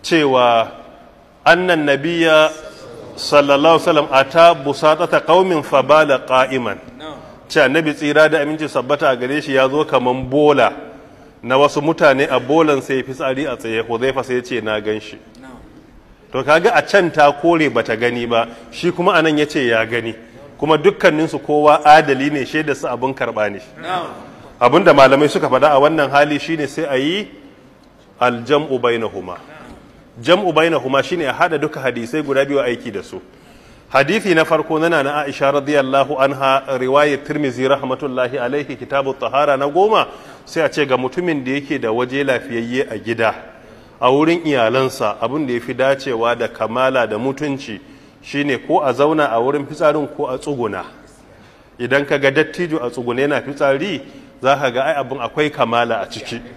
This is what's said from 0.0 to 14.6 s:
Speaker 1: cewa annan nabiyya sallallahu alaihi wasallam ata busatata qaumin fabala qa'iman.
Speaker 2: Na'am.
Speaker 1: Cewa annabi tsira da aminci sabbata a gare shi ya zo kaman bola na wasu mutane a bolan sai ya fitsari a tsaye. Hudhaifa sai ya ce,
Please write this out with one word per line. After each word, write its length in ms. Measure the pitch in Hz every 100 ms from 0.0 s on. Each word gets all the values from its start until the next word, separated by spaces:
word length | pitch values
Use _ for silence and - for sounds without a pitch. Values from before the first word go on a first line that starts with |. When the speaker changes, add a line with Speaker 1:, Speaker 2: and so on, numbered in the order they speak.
Speaker 1:
cewa 640 | - 170 143 131 120 117 110 - - - - _ _ _
annan 400 | 147 170 180 165
nabiyya 640 | 147 139 151 170 165 156 156 - - - - - - -
sallallahu 580 | - 147 139 139 160
alaihi 120 | 165 180
wasallam 220 | 156 143
ata 420 | 135 135 165 170
busatata 680 | 160 143 139 151 156 170 156
qaumin 420 | 143 175 190 160
fabala 560 | 135 143 131 151 151 131
qa'iman. 600 | - 131 131 131 113 95 - -
Speaker 2:
Na'am. 160 | 156 135 - - -
Speaker 1:
Cewa 160 | 156 131
annabi 280 | 151 156
tsira 340 | 143 151 147 156
da 120 | 156
aminci 280 | 143 156 151
sabbata 400 | 139 123 143 151
a 60 | 127
gare 240 | 127 147
shi 120 | 147
ya 140 | 131 131
zo 160 | 147
kaman 400 | 147 135 123 127 127
bola 440 | 139 147 135 110 - - - - - - _
na 140 | 117 131
wasu 220 | 143 151
mutane 440 | 147 160 160 131 135
a 100 | 131
bolan 420 | 123 156 156 135
sai 140 | 131 135
ya 60 |
fitsari 420 | 127 131 139 131 143
a 100 | 120
tsaye. 260 | 113 113
Hudhaifa 420 | 110 113 131 131
sai 100 | 120 123
ya 60 |
ce, 180 | 123 120